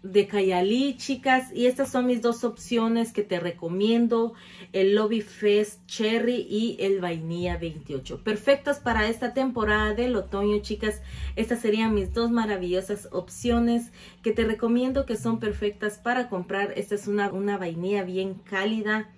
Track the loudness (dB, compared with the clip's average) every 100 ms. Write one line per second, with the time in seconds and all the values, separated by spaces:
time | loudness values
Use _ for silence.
0 | 4 4 4 2 2 2 2 2 0 -2
1 | -6 -4 2 2 2 0 2 2 0 0
2 | 2 2 0 0 -4 -6 -2 0 2 2
3 | 0 -2 -2 -2 -2 -6 -6 0 2 4
4 | 4 2 0 -4 -20 -20 -6 2 4 4
5 | 4 0 -4 -2 2 4 2 -4 -14 -2
6 | 0 2 2 0 -2 -2 -2 0 0 0
7 | 0 -4 -4 -2 -2 -2 -6 -8 -8 -8
8 | -8 -8 -2 -2 4 4 4 -2 0 2
9 | 2 0 -2 0 -2 0 2 4 2 0
10 | 0 0 -2 0 2 0 0 -4 -2 -4
11 | -10 -8 -6 -4 -2 0 0 2 2 2
12 | 0 -2 0 2 0 -2 0 -2 -2 -6
13 | -4 -6 -6 -6 0 2 4 2 -2 -14
14 | -20 -6 -2 0 0 0 2 2 2 0
15 | -2 -2 -2 -2 -2 -2 -4 -2 -6 -4
16 | -2 -2 -2 -4 -4 -2 -2 -4 -4 -4
17 | -2 0 0 -2 -2 -2 -4 -4 -2 -2
18 | -2 -4 -4 -6 -6 -2 -2 -2 0 -2
19 | -4